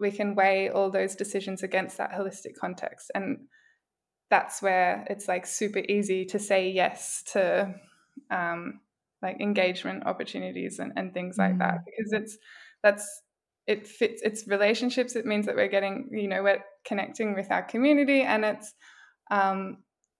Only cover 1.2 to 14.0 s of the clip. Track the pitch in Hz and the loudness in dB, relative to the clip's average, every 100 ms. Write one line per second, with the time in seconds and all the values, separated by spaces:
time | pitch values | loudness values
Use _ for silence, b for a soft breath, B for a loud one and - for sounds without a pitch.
1.2 | 202 196 196 185 190 190 180 - - 185 | -4 -4 -4 -6 -2 -2 -2 -6 -6 -4
2.2 | 196 196 - - 180 180 - - - 196 | -6 -8 -14 -8 -8 -6 -10 -10 -8 -6
3.2 | 190 - - _ _ _ _ _ _ _ | -4 -6 -10 _ _ _ _ _ _ _
4.2 | - 196 - - 196 185 180 202 - 202 | 2 2 2 -2 2 4 4 0 -4 -6
5.2 | - 185 - - 208 196 185 202 202 185 | -4 -4 -4 -4 -2 -2 0 2 2 0
6.2 | 190 196 202 190 185 185 180 - - - | -2 -4 2 2 2 2 2 0 -8 -8
7.2 | - 202 175 180 196 180 b b b b | -2 2 2 2 0 -6 b b b b
8.2 | - 185 170 170 175 - _ _ _ - | -6 -2 -2 -4 -8 -14 _ _ _ -8
9.2 | 185 - 208 202 185 180 185 190 - 185 | -6 -4 0 2 2 0 -6 -4 -4 -4
10.2 | - 190 185 185 - - - 185 190 180 | -4 -6 -6 -6 -6 -6 -8 -6 -6 -6
11.2 | 180 190 190 180 - 170 - - 208 214 | -4 0 2 2 0 -2 -6 -8 -2 -2
12.2 | 220 - b b b b 208 208 - - | -4 -14 b b b b 4 4 -2 -14
13.2 | _ _ _ _ - 208 - - | _ _ _ _ -4 -4 -4 -2